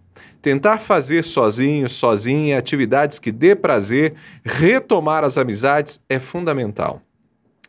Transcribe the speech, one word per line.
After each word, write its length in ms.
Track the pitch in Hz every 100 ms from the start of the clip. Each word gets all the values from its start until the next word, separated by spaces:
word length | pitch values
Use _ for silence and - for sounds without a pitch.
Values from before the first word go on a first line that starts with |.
| _ - - _
Tentar 380 | 147 139 208 214
fazer 460 | - 185 131 165
sozinho, 640 | 160 139 110 110 139 147 127
sozinha, 720 | - 123 107 113 147 151 139
atividades 580 | 123 143 120 131 147 -
que 140 | 120
dê 240 | 110 165 196
prazer, 580 | - 120 101 127 156 156 - - 120
retomar 800 | 131 165 262 - 196 151 156
as 140 | 147 135
amizades 640 | 123 104 135 147 147 - -
é 120 | 131
fundamental. 800 | 131 175 170 139 110 101 - - _ _ _ _ _ _